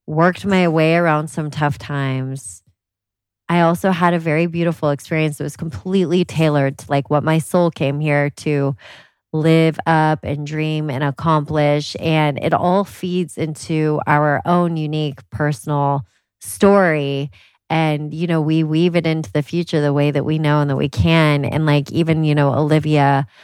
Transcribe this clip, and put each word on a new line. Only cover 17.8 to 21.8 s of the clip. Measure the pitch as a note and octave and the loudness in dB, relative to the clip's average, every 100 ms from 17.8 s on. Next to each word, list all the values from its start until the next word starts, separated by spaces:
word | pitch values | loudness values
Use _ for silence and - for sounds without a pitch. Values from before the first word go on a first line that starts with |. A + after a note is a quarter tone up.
| D#3 D3 D3+ | 0 -2 -4
you | D#3 E3+ | -6 -2
know, | D#3+ | 0
we | D3+ D#3+ | 2 0
weave | D#3 D#3 F3 E3+ | 2 2 2 2
it | E3 | 0
into | D#3+ D#3 | -2 -2
the | D3+ | -4
future | C#3+ F3 E3+ D#3+ | -2 -4 -2 0
the | D3 | 2
way | C#3+ D3 | 2 2
that | C#3+ | 0
we | D3 D#3 | -2 0
know | D3+ D3+ | 2 2
and | C#3+ | 2
that | C3+ | 0
we | C#3+ | -2
can. | - E3+ E3 D3+ C#3+ | 0 2 4 4 2
And, | C#3 D3+ D#3 | 0 0 2
like, | D3 | 2